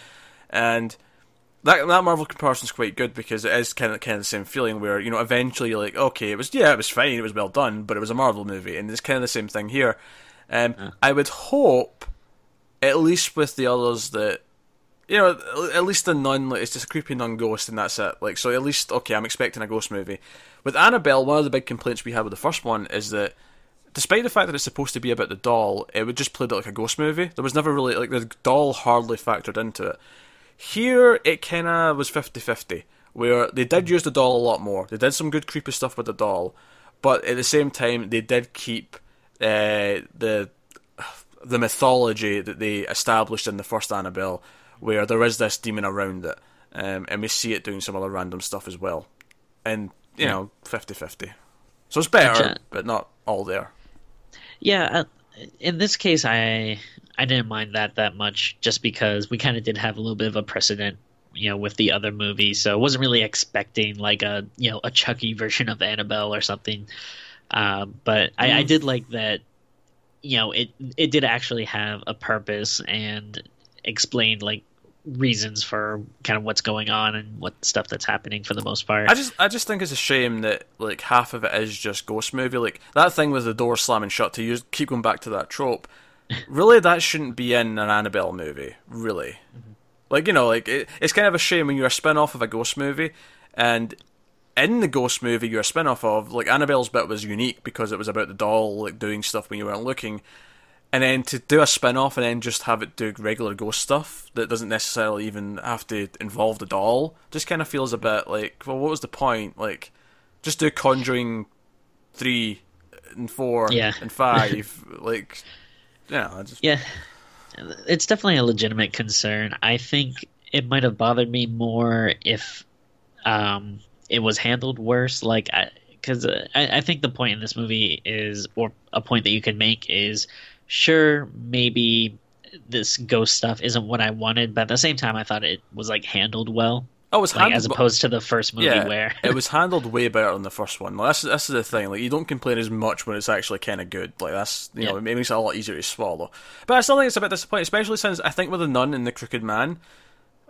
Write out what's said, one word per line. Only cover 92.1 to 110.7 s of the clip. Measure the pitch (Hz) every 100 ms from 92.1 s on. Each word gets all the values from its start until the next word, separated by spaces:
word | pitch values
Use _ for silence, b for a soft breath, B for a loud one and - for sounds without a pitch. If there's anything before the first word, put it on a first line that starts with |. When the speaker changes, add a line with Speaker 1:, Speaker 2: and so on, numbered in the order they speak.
| 151 151
Speaker 1:
of | 127
a | 113
ghost | 113 117 -
movie, | 139 139 160 B B B B
and | - 120 117 113 - _ _ _ _ _ -
in | 156 233
the | 190
ghost | 135 123 -
movie | 123 117 113
you're | 110
a |
spin-off | 104 160 156 120
of, | 113 107 107
like, | 120 110
Annabelle's | 131 143 135 123
bit | 123 82
was | 107
unique | 104 104 123 -
because | - - 110
it | 104
was | 107
about | 107 104
the |
doll, | 98 107 110 110 101
like, | 104 107
doing | 104 104
stuff | 104 110 -
when | 104
you | 104
weren't | 104
looking, | 120 131 110 104 b b b b b b _
and | 131
then | 131 131
to | 123 131
do | - 151
a | 143
spin-off | - 127 127 135 -
and |
then | 120 120
just | 120 -
have | - 113
it | 110
do | - 113 104
regular | 107 107 110
ghost | 101 107 -
stuff | - 143 151 - -
that | 117 113
doesn't | 117 110
necessarily | 110 - 120 110 104 107
even | 104 101 101
have | 123 117 -
to | 107 98 -
involve | 104 117 110 107
the | 98
doll | 98 104 123 156 b b
just | 156 -
kinda | 165
feels | 156 143 131
a | 117
bit | 113 107 -
like, | 107 107 -
well, | - 131
what | 147
was | 156
the | -
point? | - 135 113 104 -
Like, | 107 87 - b b b b b
just | - 151
do | 156